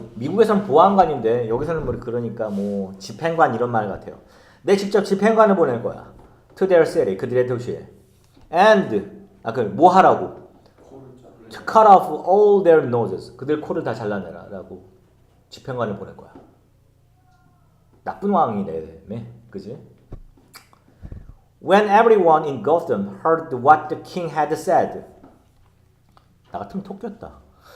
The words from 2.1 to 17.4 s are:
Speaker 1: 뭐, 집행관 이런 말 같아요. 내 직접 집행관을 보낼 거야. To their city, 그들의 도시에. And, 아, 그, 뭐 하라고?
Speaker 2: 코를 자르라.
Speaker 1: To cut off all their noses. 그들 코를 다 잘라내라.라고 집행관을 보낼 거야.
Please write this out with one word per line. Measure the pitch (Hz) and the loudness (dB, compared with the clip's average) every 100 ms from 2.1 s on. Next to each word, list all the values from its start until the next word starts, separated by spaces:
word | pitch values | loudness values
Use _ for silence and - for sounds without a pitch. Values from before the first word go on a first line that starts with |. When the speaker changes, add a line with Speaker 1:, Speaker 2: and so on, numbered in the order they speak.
| 117 117 98 107 | -8 -8 -8 -8
Speaker 1:
뭐, | 101 101 101 95 95 | -6 -6 -6 -8 -12
집행관 | - 107 165 165 147 113 | -18 -10 -6 0 0 0
이런 | 123 | -2
말 | 113 104 | -2 -4
같아요. | 85 - - _ _ _ _ | -8 -14 -20 _ _ _ _
내 | - 196 | -2 0
직접 | 196 214 | 0 -2
집행관을 | 196 196 208 220 214 190 | 0 0 2 4 4 4
보낼 | 151 117 | 0 -2
거야. | 117 - - - - _ _ - | -6 -10 -16 -20 -20 _ _ -4
To | 185 | 2
their | 175 156 | 4 4
city, | 165 127 95 | 2 -2 -2
그들의 | 123 123 123 | -4 -2 -2
도시에. | 120 - 82 - - _ _ _ _ _ | -4 -8 -12 -14 -20 _ _ _ _ _
And, | 165 208 208 147 107 95 - - _ | 2 4 4 2 -4 -6 -14 -20 _
아, | - | -8
그, | 127 | -6
뭐 | 107 98 175 | -4 2 4
하라고? | 185 165 113 92 - - _ _ _ _ | 6 6 4 -2 -12 -20 _ _ _ _
Speaker 2:
코를 | - - - | -20 -20 -20
자르라. | - - - | -20 -20 -20
Speaker 1:
To | - - | -16 0
cut | 220 214 | 4 8
off | 185 - 151 - | 8 6 -4 0
all | 190 208 202 | 4 6 4
their | 170 160 135 | 6 4 4
noses. | 120 104 92 - - | -2 -2 -6 -12 -12
그들 | 131 151 | -6 -6
코를 | - 170 | -4 -8
다 | 139 | -6
잘라내라.라고 | 120 107 101 87 85 92 95 90 92 - _ _ _ _ _ _ | -8 -6 -8 -8 -14 -16 -16 -16 -20 -20 _ _ _ _ _ _
집행관을 | - - 123 110 98 | -18 -12 -6 -6 -8
보낼 | 95 - | -12 -18
거야. | - - - _ _ _ _ _ _ _ _ _ | -20 -20 -20 _ _ _ _ _ _ _ _ _